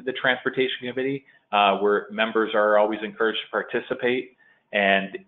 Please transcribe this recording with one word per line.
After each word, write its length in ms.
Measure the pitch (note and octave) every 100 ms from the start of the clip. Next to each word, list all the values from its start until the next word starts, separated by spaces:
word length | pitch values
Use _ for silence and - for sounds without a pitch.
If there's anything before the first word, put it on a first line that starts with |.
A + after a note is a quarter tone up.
| B2+
the 80 |
transportation 720 | B2+ C3 B2+ B2+ B2+ B2+ - B2
committee, 380 | B2 C3+ C#3 - _ _
uh, 280 | G#2 G2+ G2
where 260 | G#2 G2+ -
members 420 | G#2 A2 A2 G#2+
are 240 | A2 G#2+ G#2
always 220 | G#2+ G#2+
encouraged 380 | G#2+ G2+ A2+ A2+
to 60 | -
participate. 880 | G#2+ F#2 A#2+ - B2 B2 B2+ - _ _ _ _
And 440 | G#2 G2 G2 G2 F#2